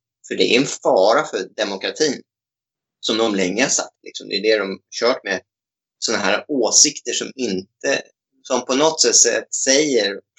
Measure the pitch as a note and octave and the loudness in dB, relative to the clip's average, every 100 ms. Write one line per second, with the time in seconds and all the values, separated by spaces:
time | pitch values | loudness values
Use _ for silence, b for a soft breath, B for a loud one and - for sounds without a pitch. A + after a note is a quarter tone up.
0 | _ _ - G#2+ G2 A2+ C#3+ - D#3+ A2+ | _ _ -6 -2 2 2 0 -2 2 4
1 | G2 C3 D3 A2 F#2 - G2+ F#2+ G2+ - | 4 4 0 -6 -6 -6 -6 -4 -6 -2
2 | D3+ A#2 - _ _ _ _ _ _ _ | -2 -4 -12 _ _ _ _ _ _ _
3 | - A2 A2+ G2 F#2 G2+ C#3 - - _ | -4 0 0 0 0 0 0 -2 -4 _
4 | - - G2+ G2+ G#2+ A2 G2 G2 _ - | -20 -16 -8 -2 2 2 0 -8 _ -4
5 | A#2 - G2+ F#2 - _ _ _ _ _ | -2 -2 -4 -6 -8 _ _ _ _ _
6 | - G#2 G2 G2+ - C#3 G#2 - D3+ - | -4 -2 0 -2 -2 -2 2 4 2 0
7 | - G#2 A2+ C3 A#2+ F#2 F#2+ _ C#3 C#3 | -6 -6 -6 -6 -4 -4 -8 _ -2 -2
8 | - _ _ _ - B2 - B2+ D#3 D#3 | -4 _ _ _ -4 -2 0 2 2 2
9 | A#2+ - A#2+ A2 - - C3+ C#3 D3+ A#2+ | 2 4 4 0 -4 -4 2 2 4 2
10 | G2+ G2 - | 0 -4 -12